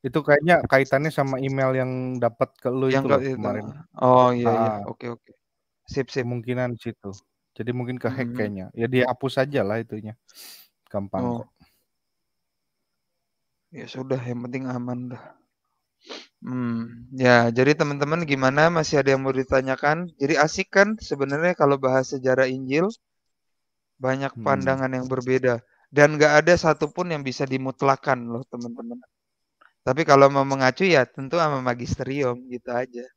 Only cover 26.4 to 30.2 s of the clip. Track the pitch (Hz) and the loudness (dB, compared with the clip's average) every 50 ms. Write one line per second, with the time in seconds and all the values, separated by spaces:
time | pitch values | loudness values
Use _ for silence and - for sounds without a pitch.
26.4 | 156 160 175 170 - 165 151 - 160 147 - - 180 180 165 147 139 131 123 - | 6 6 4 4 4 2 2 2 -2 -6 -4 -6 -6 -6 -6 -6 -6 -6 -6 -4
27.4 | 143 131 131 131 131 131 127 _ - 139 135 - - 147 135 123 120 117 117 117 | -4 -4 -4 -4 -4 -6 -6 _ 0 0 0 0 0 -2 -2 -2 -2 -8 -8 -10
28.4 | 135 _ - 123 120 120 117 269 233 233 240 247 _ _ _ _ _ _ _ _ | -10 _ -14 -12 -12 -12 -12 -12 -12 -14 -14 -14 _ _ _ _ _ _ _ _
29.4 | _ _ _ _ - _ _ _ _ - 131 139 165 151 143 139 | _ _ _ _ -20 _ _ _ _ -4 -2 -2 4 6 8 8